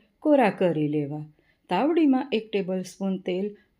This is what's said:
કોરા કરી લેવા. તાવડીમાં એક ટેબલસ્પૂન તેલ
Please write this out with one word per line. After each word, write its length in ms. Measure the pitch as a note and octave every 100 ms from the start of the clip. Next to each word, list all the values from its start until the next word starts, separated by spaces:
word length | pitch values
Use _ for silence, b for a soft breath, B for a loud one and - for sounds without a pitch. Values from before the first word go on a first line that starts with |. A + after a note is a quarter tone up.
| b _
કોરા 300 | D#4 C#4+ G#3+
કરી 380 | - F3+ D3+ D3
લેવા. 360 | D3+ C#3 D3+ D3+ _ _ _ -
તાવડીમાં 600 | F3+ C#4 E4+ D4+ B3+ -
એક 180 | A3 A3
ટેબલસ્પૂન 640 | G3+ F#3 F#3 F#3 - G3 F#3
તેલ 400 | F#3 F#3 G3+ G#3 b